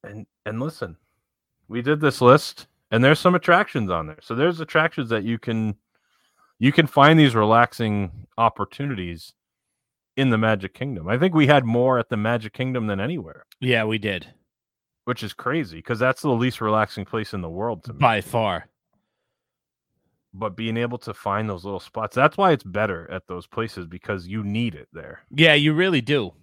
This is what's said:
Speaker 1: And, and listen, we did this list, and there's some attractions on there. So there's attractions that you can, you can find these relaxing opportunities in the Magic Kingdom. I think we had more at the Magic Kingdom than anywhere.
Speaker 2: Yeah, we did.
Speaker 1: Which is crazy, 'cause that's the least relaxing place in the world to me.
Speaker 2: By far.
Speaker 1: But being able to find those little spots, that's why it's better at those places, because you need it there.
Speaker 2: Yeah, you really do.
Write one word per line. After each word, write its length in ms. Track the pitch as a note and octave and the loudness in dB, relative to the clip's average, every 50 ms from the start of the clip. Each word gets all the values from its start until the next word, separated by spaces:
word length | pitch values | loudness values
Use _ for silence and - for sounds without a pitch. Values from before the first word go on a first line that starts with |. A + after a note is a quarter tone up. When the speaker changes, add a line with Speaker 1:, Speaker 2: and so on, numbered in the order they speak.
| - | -16
Speaker 1:
And, 220 | G2+ G2+ G#2+ G2 _ _ _ _ | -16 -16 -16 -18 _ _ _ _
and 140 | G#2+ G#2+ A2+ | -8 -6 -6
listen, 360 | C3 D#3 D3+ - A#2+ F2 E2 _ _ _ _ _ _ _ _ _ _ _ _ _ _ - | -6 -6 -6 -10 -12 -12 -12 _ _ _ _ _ _ _ _ _ _ _ _ _ _ -8
we 140 | G#2+ A#2+ | -8 -4
did 180 | A#2+ C#3 D#3 D3+ | 0 0 0 2
this 200 | D#3 C#3+ B2+ - | 2 0 2 6
list, 480 | B2+ B2 C3+ D3+ - - - - - _ _ _ _ _ | 8 8 8 8 4 -4 -14 -16 -20 _ _ _ _ _
and 100 | A2 A2+ | 2 4
there's 160 | B2 C3+ D3+ - | 6 6 4 4
some 160 | - F#3 F3+ | 4 2 2
attractions 560 | F3+ - - E3+ F#3 G#3 - - C3+ A2 F#2 | 2 4 4 4 4 4 0 -4 -4 -2 -2
on 160 | F2 E2 D#2+ | -4 -4 -4
there. 120 | D#2 D#2 D2+ | -8 -14 -18
So 120 | _ - A2+ | _ -8 -4
there's 260 | A#2+ C#3+ F3 F3 D#3+ | 0 0 0 -2 -4
attractions 480 | D#3+ - - D#3+ D#3 E3 - - C3 A2+ | -10 -2 0 0 0 0 -2 -6 -4 -2
that 160 | A2+ A2 G2 | -2 -2 -2
you 140 | A2+ A#2 A#2 | -2 -4 -4
can, 380 | - A#2+ A2+ A2 A2 G#2+ G2+ _ _ _ _ _ _ _ _ _ _ _ _ _ _ _ _ _ | -4 -4 -4 -2 -2 -4 -4 _ _ _ _ _ _ _ _ _ _ _ _ _ _ _ _ _
you 100 | A2+ C3+ | 0 4
can 140 | - - D#3+ | 4 4 2
find 320 | - - D3 C#3 D3 D#3+ D#3+ | 4 6 6 8 8 8 8
these 160 | D3+ C3+ A2+ | 6 6 6
relaxing 920 | A2+ G#2+ G#2+ A2+ A#2 A#2+ - - - A#2 G#2+ G#2 G#2 G2 E2+ F2 - - _ _ - | 4 4 4 6 4 4 2 0 -6 -4 -2 -2 -2 -4 -6 -8 -16 -20 _ _ 0
opportunities 920 | A#2 A2+ - - G2+ - - - C#3 C#3+ B2+ G2 F2+ E2+ E2+ D#2+ - - _ _ _ _ _ _ _ _ _ _ _ _ _ _ _ _ _ | 0 0 0 -2 -8 -8 -8 -10 -8 -8 -6 -8 -8 -10 -10 -12 -16 -20 _ _ _ _ _ _ _ _ _ _ _ _ _ _ _ _ _
in 140 | - C3+ C3 | 0 0 2
the 80 | A#2 G#2+ | 2 2
Magic 360 | A2 A2 A2 G2 F#2+ F#2+ _ | 2 2 0 0 -4 -12 _
Kingdom. 340 | - B2+ C#3+ B2+ E2+ D#2 F2+ | -8 -8 -8 -8 -8 -4 -4
I 100 | A2 B2+ | -2 0
think 160 | E3 F#3+ E3+ | 0 2 4
we 120 | D#3 D3 B2+ | 4 6 6
had 160 | D3 C#3+ B2+ | 6 4 4
more 340 | A2+ A2+ A#2+ B2 C3 C3 A#2+ | 2 2 2 2 2 2 0
at 120 | A2+ _ | 0 _
the 60 | B2 | -4
Magic 360 | G#2+ G#2 A2+ A#2+ A#2 A2 G#2+ | -2 -2 -2 -2 -2 -4 -8
Kingdom 340 | - - B2+ C3 B2+ B2+ A2 | -8 -6 -6 -4 -4 -4 -4
than 140 | G#2+ G2+ F#2+ | -4 -4 -4
anywhere. 460 | G2 C#3 F3 D#3 F#2 E2 - - - _ _ _ | -4 -6 -6 -8 -10 -14 -18 -20 -20 _ _ _
Speaker 2:
Yeah, 240 | B2+ B2+ B2 A2+ A2 | -2 0 0 0 0
we 140 | G#2+ A2 G#2+ | -2 -4 -4
did. 300 | G2+ G#2 G2 F2 - - _ _ _ _ _ _ _ _ _ _ _ _ _ _ _ | -4 -4 -6 -6 -10 -14 _ _ _ _ _ _ _ _ _ _ _ _ _ _ _
Speaker 1:
Which 160 | - B2 - | -8 -8 -8
is 100 | A2+ G2+ - | -8 -14 -14
crazy, 480 | - - B2 C#3+ E3 C3+ F2+ E2 E2 | -8 -6 -4 -4 -4 -6 -6 -12 -16
'cause 160 | - - A#2+ G#2 | -8 -6 -2 0
that's 240 | B2 C3 C3 - | 0 0 0 0
the 80 | - D3+ | -2 -2
least 300 | B2+ A2+ B2 B2+ - - | 0 0 0 -2 -2 -2
relaxing 440 | A2+ G#2+ G#2+ A2 G#2+ - - - F#2+ | -2 0 2 2 0 -2 -4 -12 -10
place 300 | - - A2+ G#2 - - | -8 -6 -8 -8 -6 -8
in 60 | G2 | -10
the 80 | F2 E2 | -10 -8
world 340 | E2 F#2 G#2+ A#2 A2+ D#2+ _ | -8 -8 -6 -6 -8 -8 _
to 80 | B2 | -16
me. 60 | - C#3 | -2 2
Speaker 2:
By 220 | C#3+ B2 A2+ G#2 | 2 2 2 0
far. 480 | - - - A#2 A2 G2+ F2+ E2 - _ _ _ _ _ _ _ _ _ _ _ _ _ _ _ _ _ _ _ _ _ _ _ _ _ _ _ _ _ _ _ _ _ | -4 -4 -4 -2 -2 -2 -4 -4 -8 _ _ _ _ _ _ _ _ _ _ _ _ _ _ _ _ _ _ _ _ _ _ _ _ _ _ _ _ _ _ _ _ _
Speaker 1:
But 240 | - F#2+ A2+ G#2 F2+ | -12 -8 -8 -8 -6
being 200 | A2 A2+ A2+ A2+ | -6 -6 -4 -2
able 220 | A#2 A#2+ A#2+ B2 A#2 | -2 -4 -4 -6 -10
to 160 | - - G#2 | -10 -12 -14
find 340 | - - G#2 G2 G#2 A2 G#2+ | -8 -4 -4 -2 -2 -2 -4
those 160 | G2 F2 F2+ | -6 -8 -8
little 160 | G2+ G2 F2+ | -10 -10 -10
spots, 340 | - - _ A2+ A2 G#2 - | -12 -12 _ -8 -8 -4 0
that's 220 | B2 C3+ D#3 - | 2 2 2 2
why 160 | - G3 F#3 | 2 2 2
it's 120 | D#3 B2 - | 2 0 -2
better 440 | G2 F2 G#2 A2 G#2 F#2 E2+ E2+ - | -8 -4 -2 -2 -2 -4 -8 -10 -12
at 160 | - F#2 _ | -12 -12 _
those 200 | _ F2+ F2+ F2 | _ -14 -14 -14
places, 400 | _ - A2+ A2+ A2+ - - F2+ | _ -8 -8 -8 -8 -8 -14 -14
because 400 | D#2+ F2 F2 _ - G#2 F#2+ E2+ | -14 -16 -16 _ -8 -8 -8 -8
you 160 | F2+ G2+ A2 | -8 -8 -6
need 320 | G#2 G2+ G2+ A2+ A#2+ A#2 D#2+ | -6 -4 -4 -2 -4 -4 -6
it 140 | C#2+ C2 _ | -10 -20 _
there. 280 | _ D#2+ - - - - _ _ | _ -18 -16 -16 -20 -20 _ _
Speaker 2:
Yeah, 240 | - D3 D#3+ D#3+ D3 | 2 4 6 6 6
you 200 | D3 D3 D3+ D#3 | 4 4 2 2
really 260 | D#3 F#3 F#3+ F3 C3+ | 2 0 2 2 0
do. 320 | A2+ B2+ D3 C#3 G#2 F#2 _ _ | 0 0 -2 -2 -2 -4 _ _